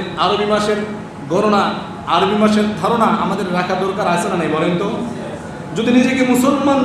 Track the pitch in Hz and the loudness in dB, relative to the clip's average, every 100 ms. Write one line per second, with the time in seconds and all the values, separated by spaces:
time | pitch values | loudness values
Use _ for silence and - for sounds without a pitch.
0 | 180 - 180 202 208 208 208 208 214 - | -2 -2 0 0 2 0 0 -2 -4 -8
1 | - - 143 175 214 202 175 107 - - | -10 -12 -2 0 2 2 0 -4 -8 -10
2 | - 170 190 214 214 214 208 160 196 233 | -2 2 2 4 4 4 0 0 -2 2
3 | 214 220 - 190 185 180 180 190 190 190 | 2 2 0 -2 -2 -2 -2 -2 -2 -2
4 | 180 175 208 185 156 156 175 175 202 - | 0 0 0 -2 0 0 0 0 -2 -4
5 | - - - - - - - 170 226 247 | -6 -8 -10 -10 -12 -12 -8 -2 4 4
6 | 240 269 247 247 269 277 285 269 | 4 2 2 4 4 2 2 2